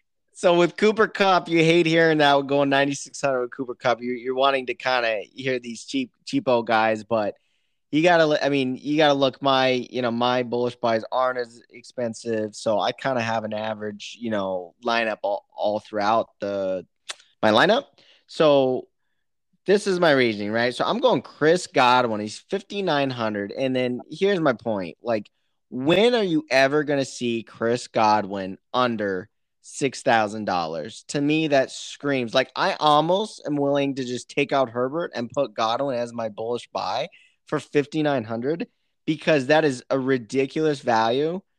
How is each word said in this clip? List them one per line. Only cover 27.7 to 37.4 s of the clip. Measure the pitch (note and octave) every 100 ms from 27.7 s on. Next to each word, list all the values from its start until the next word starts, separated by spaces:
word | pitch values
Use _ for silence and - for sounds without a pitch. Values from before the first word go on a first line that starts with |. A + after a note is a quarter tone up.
| A#2+ -
Godwin | B2 G#2+ G#2+ G2 G2 F#2+ F#2+ _
under | B2 B2 A2 G2+ F#2 A2+ _ _ _
six | - - C#3 -
thousand | C#3 A2+ G#2+ A2
dollars? | G2+ F2+ E2 D#2+ A2 - -
To | D3
me, | C#3+ D#3 D#3
that | C#3 B2
screams, | - - - C#3+ C3+ A#2
like, | C3 B2+ -
I | F3 F3+
almost | D3+ D3 D#3+ F#3+ G#3+ - -
am | D3
willing | C#3+ C#3+ C#3 C#3
to |
just | B2 B2 -
take | - C#3
out | C#3+ B2+
Herbert | A#2+ C3 D#3 F3 A#2
and | A#2+
put | - C3
Godwin | G#2 A2+ A#2+ C#3 A#2+
as | A#2+
my | A#2 A2+
bullish | G#2+ A2+ A#2+ -
buy | G2+ F#2+ A2 D#3+ - _ _